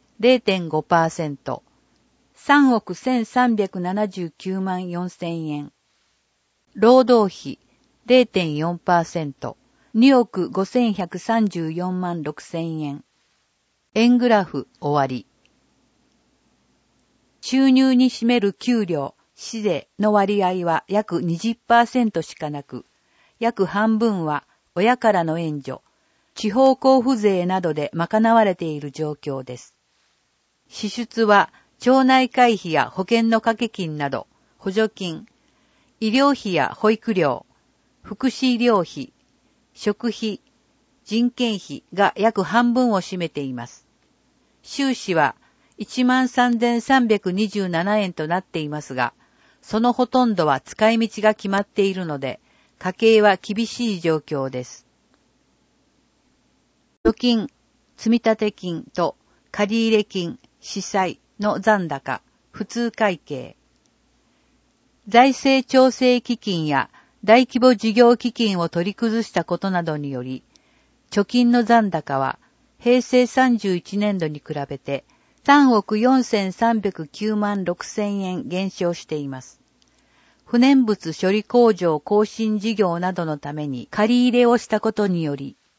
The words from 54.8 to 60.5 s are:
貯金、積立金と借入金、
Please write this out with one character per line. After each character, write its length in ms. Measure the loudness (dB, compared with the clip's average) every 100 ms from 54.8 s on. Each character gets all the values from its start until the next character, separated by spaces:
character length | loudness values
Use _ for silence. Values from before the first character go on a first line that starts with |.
| _ _ _ _ _ _ _ _ _ _ _ _ _ _ _ _ _ _ _ _ _ _
貯 100 | -2
金、 340 | 0 0 0 -2 _ _ _ _ -6
積 240 | 0 2
立 280 | 2 0 -2
金 320 | -6 -8 -8
と 340 | -8 -4 -4 -4 _ _ _
借 360 | -4 -2 0 2
入 160 | 2
金、 360 | 0 -6 -8 -10 _